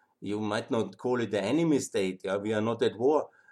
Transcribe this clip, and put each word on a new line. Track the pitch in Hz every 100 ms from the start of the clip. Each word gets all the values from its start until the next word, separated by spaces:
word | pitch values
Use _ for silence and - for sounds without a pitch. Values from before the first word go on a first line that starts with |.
| _ _
You | 98 104
might | 107 110 117
not | 123 98 -
call | 123 123
it | 113
the | 101
enemy | 98 151 165 135
state, | - 110 95 92
yeah? | 95 101
We | 104
are | 107
not | 110 117
at | 117 101
war. | 131 151 - _ _